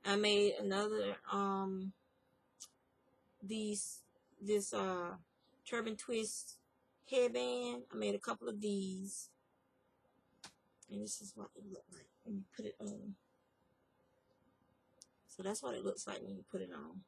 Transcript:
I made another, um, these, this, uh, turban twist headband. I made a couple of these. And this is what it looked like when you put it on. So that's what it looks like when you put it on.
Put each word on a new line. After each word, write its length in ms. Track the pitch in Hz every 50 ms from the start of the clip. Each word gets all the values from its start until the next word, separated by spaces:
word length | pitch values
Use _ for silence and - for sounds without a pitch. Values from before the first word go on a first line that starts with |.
| -
I 120 | 202 202
made 380 | 208 208 208 208 202 202 202 196 -
another, 560 | 208 196 190 196 208 214 214 214 202 202 196 - - -
um, 600 | 196 202 202 196 196 190 190 190 190 190 185 190 - _ _ _ _ _ _ _ _ _ _ _ _ _ - - _ _ _ _ _ _ _ _ _ _ _ _ _ _
these, 600 | 202 190 220 220 214 208 208 208 - - - - - _ _ _ _ _ - -
this, 320 | 208 202 214 208 196 - -
uh, 420 | 208 196 190 185 180 175 175 190 180 170 _ _ _ _ _ _ _ _ -
turban 280 | 247 233 226 226 214
twist 640 | 208 - - 240 220 220 208 - - - - - - _ _ _ _ _ _ _ _ _ -
headband. 760 | 262 254 247 240 233 247 247 247 247 247 247 240 240 247 247 -
I 40 | -
made 180 | 214 214 202 202
a 40 | 202
couple 300 | - 233 226 - 233 233
of 120 | 214 208
these. 680 | 208 208 202 196 196 190 190 185 196 196 - - - - _ _ _ _ _ _ _ _ _ _ _ _ _ _ _ _ _ _ _ _ _ _ - - - _ _ _ _ _ - -
And 100 | 208 202
this 180 | 214 208 - -
is 120 | 208 196 -
what 140 | 214 202 - _
it 80 | - 208 202
looked 220 | 190 - - -
like 160 | 180 160 - _ _ _ _
when 120 | 240 202
you 80 | 196 196 _ -
put 100 | - 220
it 100 | 214 - -
on. 340 | 214 208 208 214 202 208 196 _ _ _ _ _ _ _ _ _ _ _ _ _ _ _ _ _ _ _ _ _ _ _ _ _ _ _ _ _ _ _ _ _ _ _ _ _ - _ _ _ _ -
So 140 | - -
that's 200 | 185 190 220 -
what 120 | 277 254 -
it 100 | - -
looks 220 | - - - -
like 140 | - - -
when 160 | - 196 -
you 80 | 185 - -
put 100 | - 92
it 100 | 92 87 85
on. 300 | 76 73 80 87 95 -